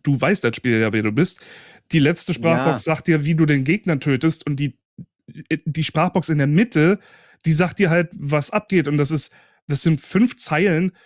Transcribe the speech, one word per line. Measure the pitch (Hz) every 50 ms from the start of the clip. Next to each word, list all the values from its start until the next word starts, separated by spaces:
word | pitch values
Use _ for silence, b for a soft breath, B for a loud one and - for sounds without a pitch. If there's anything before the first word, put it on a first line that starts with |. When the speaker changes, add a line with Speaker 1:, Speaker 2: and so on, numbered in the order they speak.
| -
Speaker 1:
Du | 147 139 120
weißt | 131 165 202 - -
als | 117 -
Spieler | - - 123 113 110
ja, | 110 113 110
wer | 110 107
du | 107
bist. | 107 135 185 - - B B B B B B B B B B _
Die | - 160
letzte | 139 165 175 - - - 170
Sprachbox | 226 196 165 165 - 135 160 139 107 -
Speaker 2:
Ja. | 165 156
Speaker 1:
sagt | - -
dir, | 180 160 151 143
wie | 156 165
du | 160 160
den | 147 147 135 131
Gegner | 147 180 214 - 180 156 131
tötest | - 147 135 127 160 160 160 - -
und | 160 143
die, | 135 147 143 - _ _ _ _ - - - _ _ _ - - 151 - - 160 - -
die | 156 139 156 151
Sprachbox | - - 156 175 185 - 185 - 165
in | 156 147
der | 139
Mitte, | 147 147 180 240 233 - 156 151 175 208 b b b b b b b b b -
die | 160 156
sagt | 151 180 165 - -
dir | 196 156
halt, | 165 175 170 165 -
was | - 147 143 151 147 139 -
abgeht. | 214 214 - - 190 175 143 143
Und | 147
das | 147 143 135
ist, | 160 143 - b b b b b b b b
das | - 143 135
sind | - 165 156 135
fünf | - - - 190 247 240 -
Zeilen. | - - - 151 156 196 196 160 160 185 180 b b b